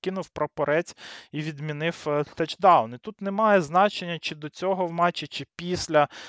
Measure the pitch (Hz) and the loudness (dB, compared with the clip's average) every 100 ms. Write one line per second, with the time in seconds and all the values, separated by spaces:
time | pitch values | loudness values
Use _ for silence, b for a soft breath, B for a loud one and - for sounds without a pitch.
0 | 185 190 170 - 151 - 143 151 180 - | -8 -6 -8 -6 -6 -2 0 0 0 -8
1 | B B B 147 156 147 156 147 160 170 | B B B -8 -8 -6 -8 -4 -4 -4
2 | 151 147 151 - 160 - 190 165 113 123 | -2 -2 -2 -4 -6 2 6 6 4 -6
3 | - 208 196 196 220 202 147 175 208 - | -14 -10 -6 0 4 4 4 2 2 0
4 | 175 165 - 156 151 - 180 190 175 170 | -8 -8 -8 -10 -10 -4 -2 0 -2 2
5 | 175 - 151 - 143 - 175 180 - 156 | 0 0 -8 -12 -12 -10 -6 -4 0 2
6 | 143 B | 2 B